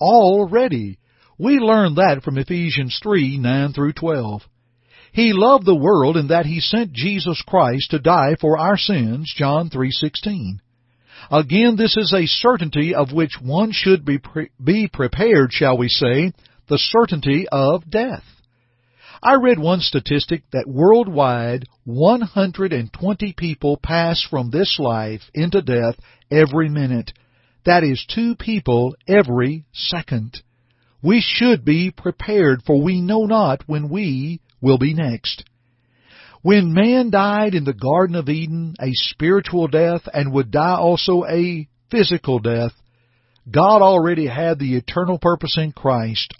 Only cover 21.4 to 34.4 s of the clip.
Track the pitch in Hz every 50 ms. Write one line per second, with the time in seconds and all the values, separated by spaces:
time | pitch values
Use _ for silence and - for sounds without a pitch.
21.4 | 117 117 120 131 127 - _ _ _ 123 120 127 156 190 233 247 233 185 - 202
22.4 | 196 190 175 - 190 190 165 127 113 110 - - 170 190 208 - 214 208 175 -
23.4 | 175 170 156 - - 143 147 147 - - 160 170 170 170 170 - - - - 139
24.4 | 123 120 113 156 196 196 - - 147 123 113 113 110 110 110 107 - _ - 151
25.4 | 160 170 185 196 165 131 123 120 117 117 117 - - _ _ _ _ _ 143 151
26.4 | 156 139 131 160 160 156 147 147 139 127 127 120 107 - - _ _ _ _ _
27.4 | _ _ _ _ _ 175 175 175 160 147 131 120 - - - 220 233 233 233 -
28.4 | - - 220 208 - - 123 117 120 127 - - _ - 190 208 190 127 120 123
29.4 | 123 131 151 160 151 _ _ - - - - 170 - - 143 117 110 117 - -
30.4 | - _ _ _ _ _ _ _ _ _ _ _ - 156 214 240 - - - -
31.4 | 233 247 233 156 113 147 151 165 175 185 - - - 180 170 - - - 214 208
32.4 | 180 147 131 127 - - 151 139 143 180 185 180 175 180 214 220 220 202 226 220
33.4 | 208 151 131 139 - - 151 151 151 147 143 202 214 170 135 131 135 156 170 165